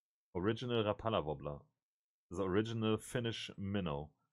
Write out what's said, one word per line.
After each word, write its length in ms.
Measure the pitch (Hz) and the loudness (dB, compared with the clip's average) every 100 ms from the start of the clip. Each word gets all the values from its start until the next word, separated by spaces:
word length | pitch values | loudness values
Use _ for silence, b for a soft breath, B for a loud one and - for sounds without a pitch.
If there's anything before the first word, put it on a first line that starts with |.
| _ _ _ | _ _ _
Original 480 | 92 98 113 127 117 | 0 2 2 0 2
Rapala 420 | 104 101 113 104 | 2 2 0 0
Wobbler. 400 | 76 71 73 71 - _ _ _ _ _ _ | 0 -2 -4 -8 -12 _ _ _ _ _ _
The 120 | 90 | -2
Original 560 | 95 92 110 113 110 110 | 2 2 2 0 2 2
Finnish 540 | - 131 117 110 - - | 0 -4 -2 -4 -8 -6
Minnow. 560 | 98 101 87 71 76 - _ | -2 0 0 -2 -6 -14 _